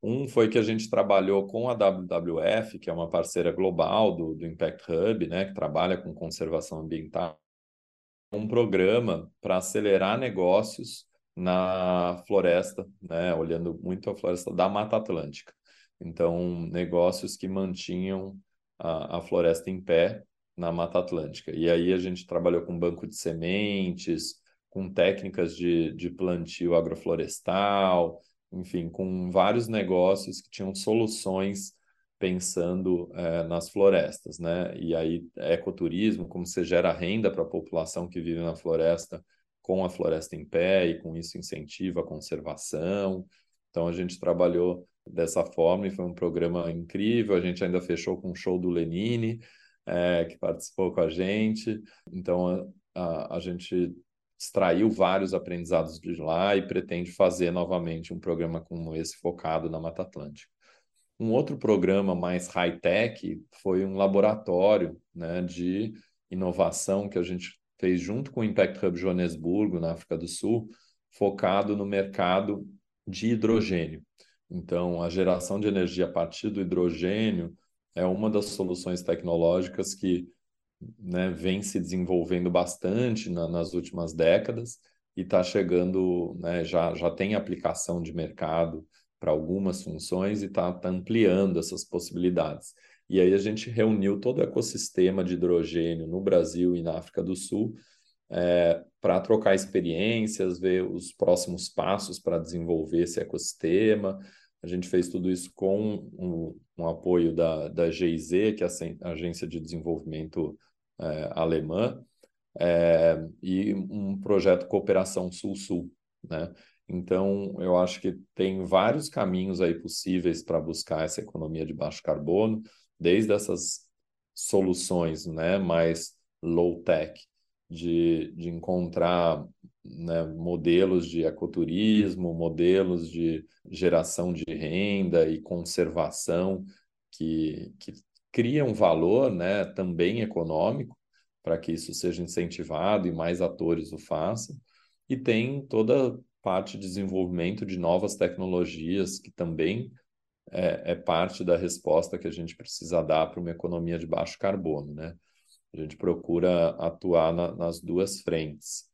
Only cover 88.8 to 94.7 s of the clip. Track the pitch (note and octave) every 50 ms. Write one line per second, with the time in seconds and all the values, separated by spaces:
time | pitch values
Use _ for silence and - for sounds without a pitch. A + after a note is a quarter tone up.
88.8 | D#2+ _ _ _ _ _ _ _ - E2 D#2 D#2 D#2 D#2+ F#2 G2 G2 F#2+ F2+ -
89.8 | - E2+ E2 D#2+ D#2+ - - F#2 F#2+ G2+ G#2 G#2 G2+ F#2+ - - F2 F2+ F2+ -
90.8 | - F2+ F#2 F2+ F2+ - A2+ A#2 A2 F#2+ F2+ F#2+ G2 F#2+ F2+ E2+ D#2+ - - E2
91.8 | - _ - F2+ - - - F2+ F2 F2+ F2+ E2+ D#2+ D#2 D2+ D2 - - - _
92.8 | _ _ _ _ _ _ F#2 F#2+ F2+ F#2 F#2+ G2 G2 G#2+ F2 - - B2+ A#2 A2+
93.8 | A2 A2 A2 G#2 F#2+ G2 G2+ G2 G2+ B2 C3 C#3 - - - - A#2 -